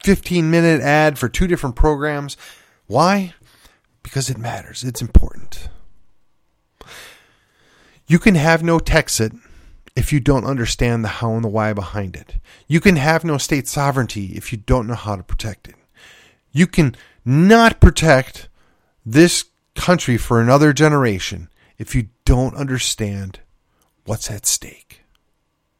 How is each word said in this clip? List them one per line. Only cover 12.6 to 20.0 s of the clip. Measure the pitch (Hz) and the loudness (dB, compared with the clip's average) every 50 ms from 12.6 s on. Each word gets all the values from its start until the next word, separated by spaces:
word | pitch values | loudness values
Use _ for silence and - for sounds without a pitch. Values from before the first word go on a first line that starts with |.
| _ | _
You | - 143 165 | -2 -2 2
can | - 208 180 | 4 4 4
have | 147 131 156 160 160 - | 4 2 0 0 0 0
no | 170 147 135 | -2 -4 -4
state | - - 160 139 - - | -2 -2 -4 -4 -4 -4
sovereignty | - 151 139 139 131 135 120 107 - 104 98 92 101 | -4 -2 -2 0 0 -2 -2 -4 -6 -10 -10 -10 -12
if | 101 - - | -12 -12 -10
you | 123 104 | -12 -8
don't | - - 127 127 107 | -4 -2 -2 -2 -2
know | 113 120 | -4 -8
how | 104 - 107 101 | -8 -8 -8 -8
to | 95 | -10
protect | 92 - - - - 110 101 - - - | -8 -8 -8 -6 -6 -10 -14 -14 -20 -20
it. | - _ _ _ _ _ - - - _ _ _ _ _ _ _ | -20 _ _ _ _ _ -20 -20 -20 _ _ _ _ _ _ _
You | - 139 185 | 0 0 0
can | 170 - - 160 127 - - - _ _ _ - | 2 2 0 0 0 -2 -6 -14 _ _ _ -4
not | 120 131 151 175 196 226 233 226 226 - - | 0 2 4 6 6 6 6 6 4 6 6
protect | - - - - 160 165 143 131 131 - - - - - - _ _ _ _ _ _ _ _ _ - | 6 6 6 4 4 4 4 4 2 -2 -10 -20 -20 -20 -20 _ _ _ _ _ _ _ _ _ -8
this | 110 113 147 170 175 - - - _ _ _ _ _ - | 0 4 4 6 4 4 -2 -8 _ _ _ _ _ -12
country | - - - 180 170 | -4 -2 0 0 0